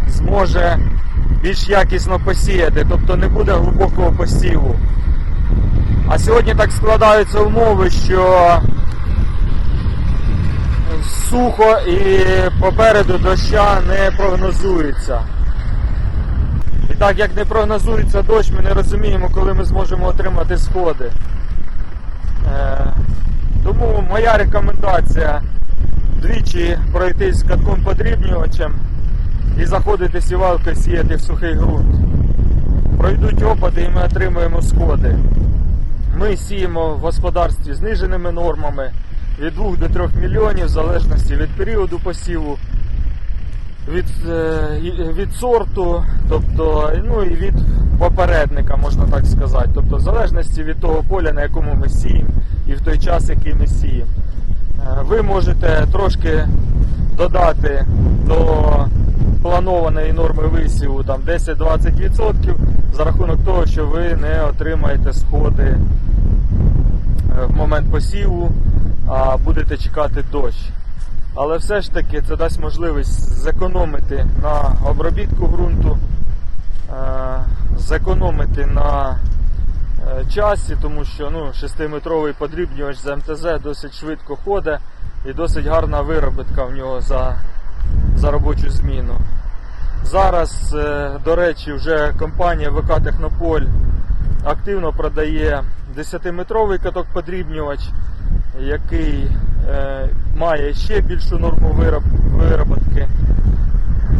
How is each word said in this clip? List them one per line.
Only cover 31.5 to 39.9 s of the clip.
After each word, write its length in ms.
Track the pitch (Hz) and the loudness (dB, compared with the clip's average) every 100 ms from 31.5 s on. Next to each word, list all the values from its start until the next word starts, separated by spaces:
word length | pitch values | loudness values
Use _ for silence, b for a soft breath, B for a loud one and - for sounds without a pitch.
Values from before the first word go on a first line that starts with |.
ґрунт. 400 | 160 - - - - - - - - - - - - - - | 0 0 2 2 2 0 0 0 2 2 2 2 0 2 2
Пройдуть 440 | - 208 127 - | 2 2 2 2
опади, 400 | 226 220 - 180 | 2 0 0 0
і 60 | 170 | 2
ми 160 | - | 2
отримуємо 580 | 180 175 185 - 190 - | 0 0 0 0 0 0
сходи. 540 | - - 165 147 - 151 - - - - - - - - - - | 2 2 2 0 0 2 2 2 2 0 0 0 -2 -2 -2 0
Ми 200 | 214 190 | 0 -2
сіємо 580 | - 202 185 170 156 | -4 -4 -4 -2 -4
в 40 | 147 | -4
господарстві 760 | 160 - 175 170 165 - - | -2 -2 0 0 -2 -2 -4
зниженими 580 | - 185 180 185 180 180 | -4 -2 -2 -2 -2 -2
нормами 600 | 170 170 147 160 143 131 - B B B - | -2 -2 -2 -2 -4 -4 -6 B B B -6
від 140 | 156 | -6
двох 240 | 160 208 175 | -4 -2 0
до 100 | |
трьох 260 | - | 0